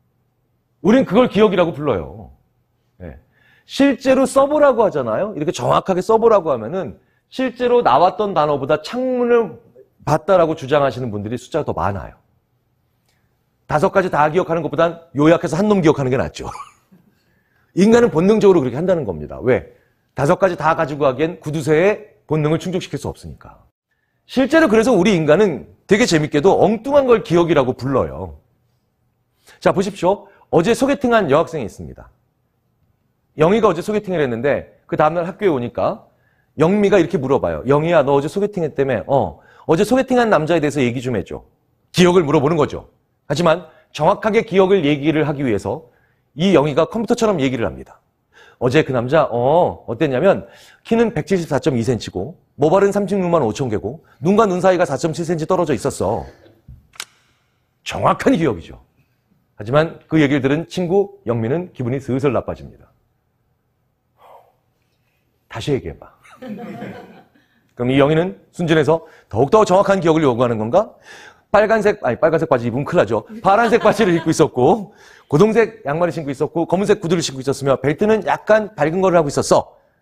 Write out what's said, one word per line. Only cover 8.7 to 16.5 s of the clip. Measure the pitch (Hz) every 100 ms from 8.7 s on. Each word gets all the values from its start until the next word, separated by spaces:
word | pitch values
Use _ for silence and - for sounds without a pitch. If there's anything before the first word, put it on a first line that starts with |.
| 151
창문을 | - 240 262 247 240 240 202 - _ _ _ _
봤다라고 | - 156 - 185 160
주장하시는 | 156 131 147 139 123 127
분들이 | 104 101 120
숫자가 | - 156
더 | 131
많아요. | 87 90 98 57 - _ _ _ _ _ _ _ _ _ _ _ _ _ _ -
다섯 | 147 185
가지 | 190 180
다 | 147 156
기억하는 | 165 156 165
것보단 | 147 143 165 165 - 127
요약해서 | 156 165 160 143
한 | 214
놈 | 202
기억하는 | 156 139 131
게 | 127
낫죠. | 76 - 113